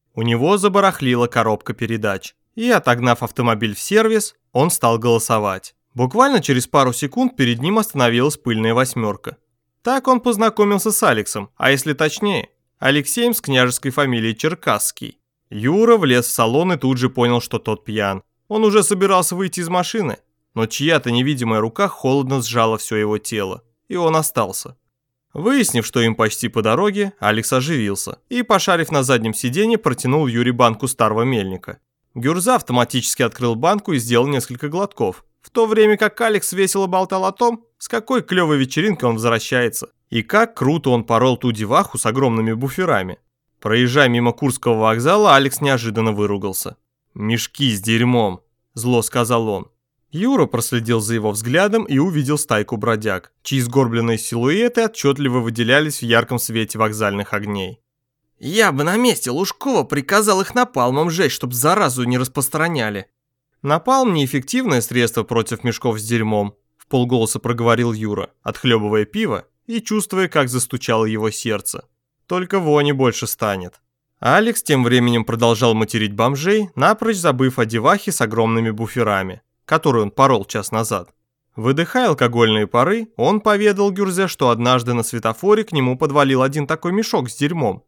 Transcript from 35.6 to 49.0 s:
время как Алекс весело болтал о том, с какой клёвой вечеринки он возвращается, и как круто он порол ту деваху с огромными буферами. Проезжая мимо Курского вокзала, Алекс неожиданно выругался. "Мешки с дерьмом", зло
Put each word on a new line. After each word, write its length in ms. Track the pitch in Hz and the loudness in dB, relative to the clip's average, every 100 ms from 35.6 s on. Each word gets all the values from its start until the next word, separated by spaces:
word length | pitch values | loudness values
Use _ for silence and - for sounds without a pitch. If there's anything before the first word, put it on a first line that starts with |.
| 220 | 2
время 300 | 214 214 214 | 4 4 4
как 240 | 214 - | 0 0
Алекс 320 | 233 202 - | 0 0 -2
весело 340 | 180 190 196 190 | -2 0 0 -2
болтал 380 | 185 185 190 | -2 -2 -2
о 80 | 190 | -2
том, 320 | 196 240 233 _ _ | 0 0 0 _ _
с 100 | - | -8
какой 340 | 233 - 254 | -6 -2 -2
клёвой 360 | - 180 165 147 | 0 0 2 2
вечеринки 460 | 131 156 208 180 | 0 0 -2 0
он 100 | 123 | 0
возвращается, 760 | 113 117 113 - 127 120 - - _ _ | 0 0 0 0 -2 0 -4 -10 _ _
и 120 | 117 | -6
как 320 | - 208 226 | 0 2 2
круто 360 | - 131 160 139 | 0 0 0 2
он 140 | 120 | 0
порол 320 | 110 113 127 123 | 2 2 2 2
ту 160 | 123 | -2
деваху 440 | 107 107 147 196 - | -2 0 0 0 -2
с 100 | 113 | -2
огромными 460 | 127 135 113 110 | 0 0 0 0
буферами. 640 | 113 135 156 185 110 92 - _ _ _ _ | -2 -4 -2 0 0 -2 -10 _ _ _ _
Проезжая 480 | 107 117 123 135 131 | -2 2 2 4 4
мимо 240 | 120 120 | 4 0
Курского 480 | 117 139 - 123 113 | 0 -2 0 0 2
вокзала, 560 | 110 113 135 202 208 139 | 2 2 2 4 6 6
Алекс 240 | 135 - | 4 0
неожиданно 520 | 143 131 113 110 110 | 0 0 0 -2 0
выругался. 640 | 104 104 101 98 92 - - _ _ _ | 0 -2 -2 -4 -6 -10 -14 _ _ _
"Мешки 560 | - 107 117 - - 139 | -8 -4 -4 -4 -2 -2
с 80 | 104 | 0
дерьмом", 640 | 104 113 123 120 104 90 _ _ _ | 0 0 2 2 0 -2 _ _ _
зло 280 | - 120 123 | -6 0 0